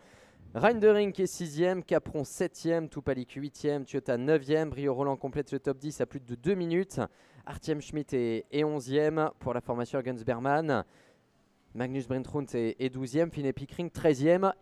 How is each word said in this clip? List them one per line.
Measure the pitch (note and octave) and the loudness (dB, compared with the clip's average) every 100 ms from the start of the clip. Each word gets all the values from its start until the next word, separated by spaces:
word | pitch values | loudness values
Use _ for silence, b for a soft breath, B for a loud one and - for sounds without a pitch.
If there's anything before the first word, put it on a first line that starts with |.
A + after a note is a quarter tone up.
| b b b b b | b b b b b
Reindering | A2+ F3+ A#3 G#3+ G#3 G3+ - | 2 2 6 6 6 4 0
est | F#3 | -4
sixième, | - E3+ C#3+ F3+ F#3 | -2 -8 0 0 0
Capron | - D#3+ - D#3 | 0 0 0 -6
septième, | C3+ - F3+ - E3 E3 D3+ | -6 -2 -4 -2 -2 0 -2
Toupalik | D3 C#3+ C3 B2 | -6 -4 -4 -4
huitième, | C#3 C#3+ - D3 C#3+ C3 | -8 -10 -4 -2 -2 -4
Ciotta | C#3 - A#2+ | -6 -2 0
neuvième, | C3 D#3 C3+ D#3 D#3 | 4 2 4 0 0
Brio | C3 C#3 | -2 -2
Roland | B2+ C#3+ C3+ | 0 0 -2
complète | C#3 B2 C3+ | -4 -6 -4
le | C3+ | -4
top | - C3+ | -2 -4
dix | D3+ - | -6 -4
à | B2 | -4
plus | C#3+ | -6
de | A#2+ A#2+ | -10 -6
deux | C#3+ | 0
minutes, | G3 E3+ E3+ F#3+ - G2+ b b b - | 0 2 0 0 -2 -4 b b b -14
Artem | C#3+ - D3+ | -10 -4 -4
Schmidt | - D3+ C#3+ C3+ | -2 -8 -2 0
est, | A#2 A2+ - | 0 0 -2
est | C#3+ | 0
onzième | D3+ D3+ A#2+ C#3+ D3+ D#3 D#3 - | 0 -2 0 2 2 2 0 -2
pour | B2+ | -4
la | A#2+ | -4
formation | - A#2+ A#2+ C#3 | -2 -4 -2 -2
Jürgens | B2 B2 | -4 -4
Berman, | A2+ A#2 C3 D3 D#3+ A#2+ F2 b b b b _ _ _ _ | -2 0 2 2 2 0 -2 b b b b _ _ _ _
Magnus | A2+ B2 C3+ A#2+ | -6 -4 -4 -4
Brentrunt | C3 B2+ D3 C3+ | -4 -4 -6 -4
est, | B2 A2+ - | -2 -2 0
est | C3 | -4
douzième, | C3 C3 C#3+ E3 | -4 -4 0 0
Finn | D3+ C#3 | 0 -4
Pickering | B2 C#3 - F3 | -4 -8 -8 -8
treizième | - D#3+ C3 D3+ F3+ G3 - | 2 4 6 6 6 4 0